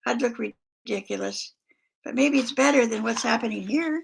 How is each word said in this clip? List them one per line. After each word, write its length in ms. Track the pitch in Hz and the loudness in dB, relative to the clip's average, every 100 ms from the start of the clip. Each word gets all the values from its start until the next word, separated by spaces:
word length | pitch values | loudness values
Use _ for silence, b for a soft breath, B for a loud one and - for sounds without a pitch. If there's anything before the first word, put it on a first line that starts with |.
I'd 160 | - 240 | -2 0
look 160 | 240 233 | 0 -2
ridiculous, 1120 | 214 - _ _ - 202 196 202 196 202 - _ _ _ _ _ | -8 -8 _ _ -6 -6 -4 -6 -4 -6 -10 _ _ _ _ _
but 120 | - | -8
maybe 240 | 240 285 277 | 2 4 4
it's 120 | 233 | 0
better 320 | - 269 285 233 | 2 4 6 4
than 160 | 220 | 0
what's 200 | 220 226 | -2 -2
happening 440 | 240 233 233 214 190 | 0 0 0 -4 -2
here. 360 | 269 330 311 | -2 0 -4